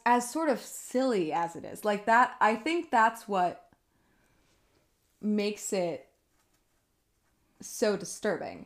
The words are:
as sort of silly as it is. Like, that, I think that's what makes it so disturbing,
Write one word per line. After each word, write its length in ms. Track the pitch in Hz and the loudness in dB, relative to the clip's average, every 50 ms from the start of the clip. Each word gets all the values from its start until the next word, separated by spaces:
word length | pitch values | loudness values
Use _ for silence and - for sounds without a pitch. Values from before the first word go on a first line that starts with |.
| _ | _
as 260 | 240 240 240 233 - | 2 2 4 2 -2
sort 180 | - 311 330 302 | -4 -2 0 0
of 100 | 247 202 | 0 0
silly 720 | - - - - - - - 254 262 262 233 196 170 156 147 | -4 -12 -14 -14 -14 -4 -2 0 2 2 2 0 0 0 0
as 220 | 165 170 165 - | -2 -2 -4 -6
it 80 | 190 - | -10 -12
is. 180 | - - 165 - | -12 -14 -4 -2
Like, 200 | 214 208 202 202 | -2 -2 0 2
that, 300 | - 226 240 254 233 - - | 4 6 6 6 4 2 2
I 140 | - 214 220 | 2 2 2
think 340 | 220 - 311 330 349 330 - | 2 -2 -2 -2 -2 -2 2
that's 380 | - 233 220 233 226 - - | 4 4 4 4 2 -2 -8
what 420 | - 202 185 180 170 - - - _ _ _ _ _ _ _ _ _ _ _ _ _ _ _ _ _ _ _ _ _ _ _ _ _ _ _ _ _ _ _ | -2 0 0 0 0 -2 -6 -16 _ _ _ _ _ _ _ _ _ _ _ _ _ _ _ _ _ _ _ _ _ _ _ _ _ _ _ _ _ _ _
makes 500 | - 214 208 208 202 208 208 - - - 214 | -2 0 0 0 0 -2 -4 -6 -6 -4 -2
it 340 | 190 175 170 151 - - _ _ _ _ _ _ _ _ _ _ _ _ _ _ _ _ _ _ _ _ _ _ _ _ _ _ _ _ _ _ _ | -2 -2 -2 -4 -8 -12 _ _ _ _ _ _ _ _ _ _ _ _ _ _ _ _ _ _ _ _ _ _ _ _ _ _ _ _ _ _ _
so 340 | - - - - 240 214 202 | -16 -14 -4 0 0 0 0
disturbing, 720 | 185 - - - - - 214 175 147 - - 90 - - | 0 -4 -10 -12 -4 -4 -4 -2 -2 -6 -10 -10 -12 -16